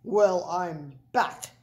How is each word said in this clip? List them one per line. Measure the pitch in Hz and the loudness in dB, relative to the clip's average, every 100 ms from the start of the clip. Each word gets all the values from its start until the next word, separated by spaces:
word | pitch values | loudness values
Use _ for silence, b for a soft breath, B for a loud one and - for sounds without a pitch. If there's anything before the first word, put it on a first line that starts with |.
Well, | - 202 202 180 175 | -2 4 4 4 -2
I'm | 175 175 156 143 135 _ | -4 -4 -8 -12 -18 _
back | 247 185 - - _ | -2 -2 -4 -16 _